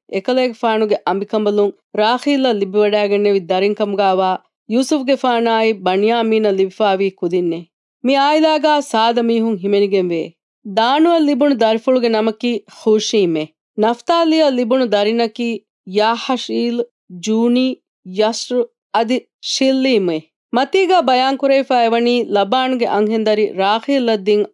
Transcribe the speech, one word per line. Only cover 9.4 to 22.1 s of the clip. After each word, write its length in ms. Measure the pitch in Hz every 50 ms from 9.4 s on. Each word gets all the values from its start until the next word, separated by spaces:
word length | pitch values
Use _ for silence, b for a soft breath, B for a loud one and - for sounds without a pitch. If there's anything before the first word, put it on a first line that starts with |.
| 220 226 220
ಹಿಮೆನಿಗೆಂ 520 | 180 180 202 202 202 202 196 196 190 180 180
ವೇ. 260 | 175 165 - 165 - _ _ _ _ _ - 214 190
ದಾನುವ 360 | 208 220 240 269 311 320 339 339
ಲಿಬುಣು 420 | 330 311 285 285 240 285 294 277 214
ದರಿಫುಳುಗೆ 480 | 226 220 220 226 - 269 254 254 233
ನಮಕಿ 580 | 233 226 214 220 226 214 - - 247 240 202 - _ - - -
ಹುಶೀಮೆ. 720 | 226 214 214 202 - - 214 190 175 160 156 151 156 _ _ _ _ _ -
ನಫ್ತಾಲಿಯ 640 | 208 220 240 240 - - 339 339 330 320 311 320 311 285
ಲಿಬುಣು 420 | 262 247 247 220 269 269 254 226
ದರಿನಕಿ 720 | 208 202 208 214 226 233 233 220 220 - 240 233 233 208 - _ _ _ _
ಯಾಹಶೀಲ್, 920 | 185 185 202 208 220 233 220 - - 262 240 - - 220 226 233 240 233 240 240 - _ _ _ -
ಜೂನಿ, 720 | 180 180 170 214 220 226 233 240 240 247 254 262 247 - _ _ _ _ _ 185 185
ಯಶ್ರ್, 600 | 196 214 214 226 - - - 247 247 233 - _ _ _ _ -
ಅದಿ 340 | 214 233 220 254 240 - _ _ _
ಶಿಲ್ಲೀಮೆ. 880 | - - - - 269 262 269 262 262 269 247 214 190 175 160 156 - _ _ _ _ _ -
ಮತೀಗ 380 | 240 269 - - 381 381 339 370 359
ಬಯಾನ್ 380 | 285 233 254 247 254 269 277
ಕುರೈಫಾ 460 | 269 - 269 269 269 262 - 262 247 233
ಎವಣಿ 400 | 226 226 233 233 240